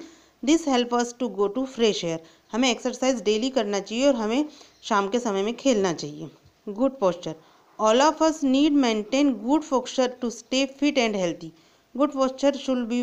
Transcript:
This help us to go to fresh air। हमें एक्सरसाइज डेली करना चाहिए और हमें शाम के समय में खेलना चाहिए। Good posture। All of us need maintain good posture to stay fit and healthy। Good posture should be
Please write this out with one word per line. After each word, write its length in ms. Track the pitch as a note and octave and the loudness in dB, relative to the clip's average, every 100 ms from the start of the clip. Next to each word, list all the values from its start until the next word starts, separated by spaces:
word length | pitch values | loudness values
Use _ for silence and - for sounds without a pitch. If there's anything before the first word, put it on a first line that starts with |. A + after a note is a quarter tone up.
| - - _ _ B3 | -4 -20 _ _ 0
This 220 | E4 C#4+ | 2 2
help 260 | B3 A#3+ A#3+ | 0 2 0
us 120 | A#3 - | -2 -4
to 100 | A#3+ F#3+ | -6 0
go 120 | G3+ B3 | -2 -2
to 100 | C4 A#3 | -6 0
fresh 240 | A3+ - | 0 0
air। 140 | E3+ E3 - _ _ | -4 -6 -10 _ _
हमें 200 | A3+ C4 | 0 0
एक्सरसाइज 500 | A3+ B3 - C4 B3 | 0 -4 -2 -2 0
डेली 260 | G#3 G#3+ C4 | 0 0 0
करना 300 | B3+ G#3 G3+ | 0 0 -2
चाहिए 280 | F#3+ A3+ C#4+ | -4 0 2
और 80 | A#3+ | 2
हमें 300 | G#3+ B3 D4+ - - _ | 2 0 -2 -6 -20 _
शाम 260 | - G#3 G3 | -2 0 2
के 100 | A#3+ | 0
समय 240 | A#3 G3 | 0 -2
में 120 | G3+ A#3+ | -2 0
खेलना 380 | C#4 G#3+ F#3+ | 2 2 2
चाहिए। 360 | D3+ D3 D3 D#3 - _ _ A3 | -2 -8 -10 -14 -16 _ _ -10
Good 300 | G3+ C4+ C4 | -2 -2 2
posture। 300 | F#3+ E3+ D#3+ D#3+ - _ _ - | 0 0 -8 -12 -16 _ _ 0
All 200 | G#3+ A#3 | 2 4
of 200 | D4+ D#4 | 4 4
us 160 | D#4+ D#4 | 0 0
need 320 | C#4 C4+ D4+ C#4+ | 0 4 4 4
maintain 520 | B3 G#3+ G#3 C4 D4 G#3+ A3+ | 2 2 0 2 2 0 0
good 180 | D#4 D4+ | 0 0
posture 380 | B3+ B3 - B3 B3+ | -4 -2 -2 -2 -2
to 60 | A#3+ | -8
stay 320 | A3 - C4 C4+ - | -8 -4 -2 -2 0
fit 160 | D4 C#4 | 0 2
and 180 | A3+ G3+ | 0 0
healthy। 340 | F3 D#3 E3 - _ _ _ A#3+ | -2 -4 -12 -18 _ _ _ -2
Good 200 | C#4+ C#4 | -2 0
posture 380 | C4 C4 C#4 | -2 0 0
should 320 | C#4 - B3+ A3+ | 0 -2 -2 -2
be 120 | A#3+ | -4